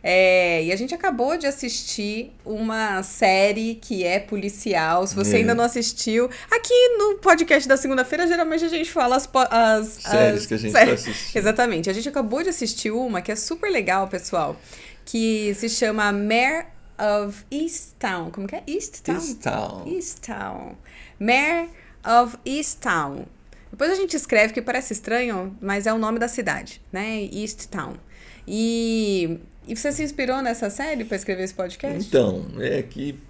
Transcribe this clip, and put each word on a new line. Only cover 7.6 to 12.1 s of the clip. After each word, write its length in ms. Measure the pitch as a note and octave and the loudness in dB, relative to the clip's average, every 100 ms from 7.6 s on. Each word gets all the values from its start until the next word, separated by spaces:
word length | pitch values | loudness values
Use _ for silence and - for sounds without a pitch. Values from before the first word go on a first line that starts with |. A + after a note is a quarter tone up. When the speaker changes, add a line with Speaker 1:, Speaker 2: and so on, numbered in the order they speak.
| C4 | 4
Speaker 1:
da 80 | C4+ | 2
segunda-feira, 500 | C4+ C4 B3+ D4+ E4+ | 2 0 0 0 2
geralmente 380 | E4+ D#4+ D#4+ | 2 2 0
a 40 | E4 | 0
gente 220 | E4 E4+ | -2 -2
fala 260 | E4 B3 B3+ | 0 2 2
as 100 | - | 2
po-, 200 | C4+ B3+ | 2 4
as, 380 | A3+ A3+ A3 A3 | 4 6 4 0
Speaker 2:
Séries 540 | - - G#3 G#3+ G#3 | -6 0 6 6 4
Speaker 1:
as 40 | - | -2
Speaker 2:
que 80 | |
a 40 | G#2+ | -2
gente 140 | A2 | 4
Speaker 1:
sé-, 140 | A#3+ A#3+ | 6 8
Speaker 2:
tá 60 | |
assistindo. 440 | B2 - G#2+ - A3+ | 6 -2 -8 -4 0
Speaker 1:
Exatamente. 540 | G3+ A3 A#3+ E3+ F3 | 2 2 2 2 -2
A 20 | |
gente 160 | G3 | -2
acabou 340 | B3+ | -2